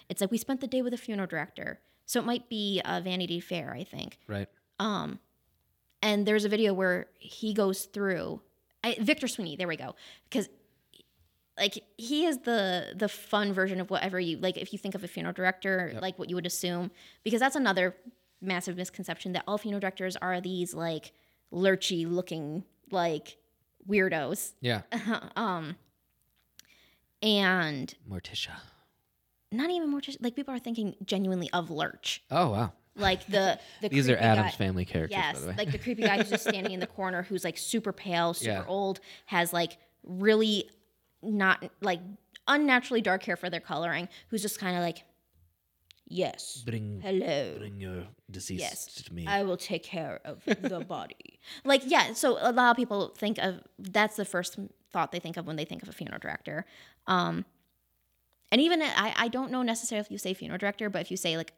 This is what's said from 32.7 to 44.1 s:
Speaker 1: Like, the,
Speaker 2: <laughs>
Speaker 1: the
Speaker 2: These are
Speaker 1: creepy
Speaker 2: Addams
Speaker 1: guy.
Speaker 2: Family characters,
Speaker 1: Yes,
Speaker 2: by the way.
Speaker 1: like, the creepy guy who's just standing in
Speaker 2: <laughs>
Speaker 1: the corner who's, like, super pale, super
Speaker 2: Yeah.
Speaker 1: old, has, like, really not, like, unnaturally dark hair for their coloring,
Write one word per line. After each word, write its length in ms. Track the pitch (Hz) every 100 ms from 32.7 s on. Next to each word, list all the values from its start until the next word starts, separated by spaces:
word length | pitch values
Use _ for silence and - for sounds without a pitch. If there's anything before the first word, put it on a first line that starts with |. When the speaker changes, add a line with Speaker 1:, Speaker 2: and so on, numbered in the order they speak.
| - _ -
Speaker 1:
Like, 300 | 196 185 -
the, 320 | 196 190 - -
Speaker 2:
<laughs> 120 | -
Speaker 1:
the 80 | 214
Speaker 2:
These 200 | 139 131
are 40 | 120
Speaker 1:
creepy 80 | 113
Speaker 2:
Addams 260 | 110 107
Speaker 1:
guy. 60 | -
Speaker 2:
Family 280 | 98 92 90
characters, 320 | 85 80 95
Speaker 1:
Yes, 180 | 90 71
Speaker 2:
by 40 |
the 60 | 78
way. 80 | 92
Speaker 1:
like, 140 | 196
the 60 | 202
creepy 240 | 254 226
guy 140 | 220 202
who's 120 | 202
just 140 | 220 -
standing 260 | 202 190
in 60 | 185
Speaker 2:
<laughs> 80 | 175
Speaker 1:
the 0 |
corner 360 | - 190 180
who's, 200 | 185 185
like, 140 | 170 -
super 360 | - 226 214
pale, 400 | - 202 170 170
super 180 | 170 113
Speaker 2:
Yeah. 140 | 98 92
Speaker 1:
old, 320 | 196 196 190 - - -
has, 260 | 180 170
like, 240 | 170 165 - _ _
really 640 | - 185 202 220 220 202 - - _ _ _ _
not, 420 | 226 208 190 - - -
like, 200 | 196 175 185 202 _ - -
unnaturally 540 | 285 294 254 247 240
dark 220 | 196 190
hair 140 | - 175
for 120 | 180
their 120 | 165
coloring, 480 | - 151 170 156 175